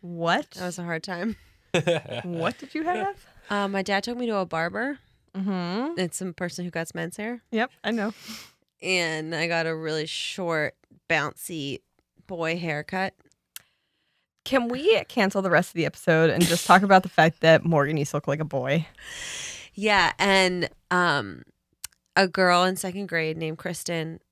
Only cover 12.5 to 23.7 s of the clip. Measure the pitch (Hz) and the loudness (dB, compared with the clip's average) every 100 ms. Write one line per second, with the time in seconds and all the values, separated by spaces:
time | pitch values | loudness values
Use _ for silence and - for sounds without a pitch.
12.5 | 170 170 147 151 185 190 _ _ _ _ | -2 -4 -4 -4 -4 -4 _ _ _ _
13.5 | - _ _ _ _ _ _ _ _ - | -20 _ _ _ _ _ _ _ _ 0
14.5 | 262 240 247 330 440 - - 196 196 190 | 0 0 -2 2 2 0 0 2 2 2
15.5 | 160 185 170 151 - - 160 160 147 165 | 2 2 -2 -4 -2 2 4 4 4 2
16.5 | 165 - 180 196 190 185 - 160 - 165 | 2 6 6 8 6 6 4 4 6 6
17.5 | 160 - 160 143 156 147 143 - 147 151 | 6 6 2 2 0 -2 -2 -2 -2 -2
18.5 | 139 127 151 156 - - - - - - | -4 0 0 -2 -12 -16 -12 -10 -10 -12
19.5 | - - - 214 202 170 - 196 190 185 | -14 -16 -4 2 4 4 2 4 4 4
20.5 | 180 - - _ 180 175 143 101 69 - | 2 -4 -6 _ 2 4 2 -2 -12 -18
21.5 | _ _ _ - _ _ - 190 180 185 | _ _ _ -18 _ _ 2 2 4 4
22.5 | 175 185 185 185 185 196 165 160 160 160 | 6 4 0 -6 -8 -4 -2 -2 -4 -6
23.5 | 160 180 | -6 -8